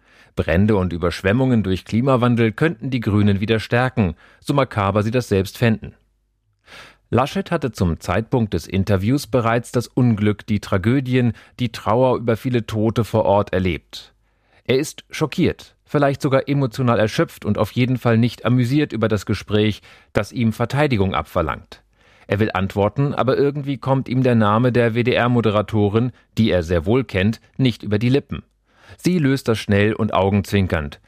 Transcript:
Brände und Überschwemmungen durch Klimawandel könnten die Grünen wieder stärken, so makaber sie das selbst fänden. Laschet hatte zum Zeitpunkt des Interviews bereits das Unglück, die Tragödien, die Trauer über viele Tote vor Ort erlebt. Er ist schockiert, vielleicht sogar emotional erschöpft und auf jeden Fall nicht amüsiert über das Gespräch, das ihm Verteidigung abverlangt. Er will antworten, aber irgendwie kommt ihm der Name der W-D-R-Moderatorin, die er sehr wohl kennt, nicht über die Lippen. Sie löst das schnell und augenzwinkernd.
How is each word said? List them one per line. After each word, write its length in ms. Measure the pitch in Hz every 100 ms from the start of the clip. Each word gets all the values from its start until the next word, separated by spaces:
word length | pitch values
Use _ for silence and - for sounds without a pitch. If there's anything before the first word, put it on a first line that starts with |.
| _ _ _ -
Brände 400 | - 85 107 104
und 160 | 92
Überschwemmungen 720 | 82 85 - 92 120 131 120
durch 200 | 95 92
Klimawandel 680 | - 110 139 127 120 117 113
könnten 380 | 104 160 - 139
die 100 | 131
Grünen 400 | 110 101 104 98
wieder 180 | 107 110
stärken, 560 | - 120 127 - 95 78 - _
so 160 | -
makaber 480 | 143 131 - 98 104
sie 80 | 104
das 180 | 127 117
selbst 300 | 95 95 -
fänden. 380 | 117 107 - - _ _ _ _ _ _ _ - - _ _
Laschet 400 | 110 139 196 190
hatte 220 | 170 139
zum 260 | - 90 78
Zeitpunkt 560 | - 90 113 131 110
des 140 | 85 -
Interviews 580 | 95 92 98 101 139 -
bereits 460 | 127 113 117 -
das 160 | 127 113
Unglück, 580 | - 123 104 104 98 -
die 140 | 104
Tragödien, 720 | - 101 101 135 127 127 120 - - -
die 140 | 120
Trauer 440 | - - 113 131 110
über 200 | 117 113
viele 280 | 131 123
Tote 380 | - 110 110 110
vor 220 | 110 110
Ort 280 | - 101 101
erlebt. 600 | 92 92 73 - - - _ _ _ _ _ -
Er 60 | 131
ist 280 | 151 - -
schockiert, 680 | - 156 - 127 - - _ _
vielleicht 340 | 151 143 139
sogar 260 | 147 131 -
emotional 520 | 143 131 - 123 113
erschöpft 480 | 107 - 165 - -
und 100 | 104
auf 160 | 104
jeden 240 | - 123 127
Fall 220 | 123 113
nicht 260 | 120 -
amüsiert 480 | 113 127 120 143 147
über 160 | 113 110
das 160 | 107
Gespräch, 560 | - 101 - 104 107 101 - - _
das 180 | - 104
ihm 220 | 131 113
Verteidigung 600 | - 117 135 151 110 95
abverlangt. 680 | 78 78 92 80 58 - - _ _ _ _ -
Er 120 | 104
will 120 | 107
antworten, 600 | 92 95 107 101 - 143
aber 240 | 107 113 131
irgendwie 400 | 143 147 139 135
kommt 320 | - 135 -
ihm 120 | 127
der 120 | 127
Name 360 | 117 104 110 127
der 240 | 120 117
W-D-R-Moderatorin, 1160 | 113 117 101 120 123 110 104 104 110 104 107 127 - _ -
die 140 | 110
er 120 | 90
sehr 220 | 80 90
wohl 200 | 80 123
kennt, 360 | 117 95 98 113 _ -
nicht 260 | 131 -
über 160 | 104 104
die 120 | 120
Lippen. 320 | 139 - - - _ _ _ - -
Sie 200 | 170 180
löst 300 | 135 135 -
das 100 | 110
schnell 360 | - 101 104
und 180 | 110 107
augenzwinkernd. 880 | - 95 101 - 101 92 87 73 -